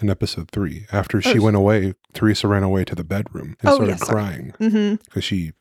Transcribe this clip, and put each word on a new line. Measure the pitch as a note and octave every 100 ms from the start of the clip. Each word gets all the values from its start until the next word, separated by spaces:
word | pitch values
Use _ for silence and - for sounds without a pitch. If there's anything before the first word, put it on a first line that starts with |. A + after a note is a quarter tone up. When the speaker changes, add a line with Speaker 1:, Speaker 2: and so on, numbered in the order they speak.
Speaker 1:
in | G#2
episode | G2 G#2 - E2+
three. | G2+ F2 E2 G2+
After | G2+ F#2+ G#2+
Speaker 2:
Oh, |
Speaker 1:
she | B3+ A#2+
Speaker 2:
s- |
Speaker 1:
went | G#2+ G#2
away, | G2 G#2+ F#2+ - _
Teresa | - G#2+ G2+ G#2
ran | G2+
away | F#2+ F#2+
to | F2 F2+
the |
bedroom | D#2+ G2 G#2+ - D2+ -
and | D4+
Speaker 2:
Oh, | C#4
Speaker 1:
started | G3+
Speaker 2:
yes, | E3+ -
sorry. |
Speaker 1:
crying | G#2+ G2+ C#2+ C2 -
Speaker 2:
Mm-hmm. | A3 G#3+ G#3 G#3+ _
Speaker 1:
'cause | G2
she | - F#2+ D#2+ -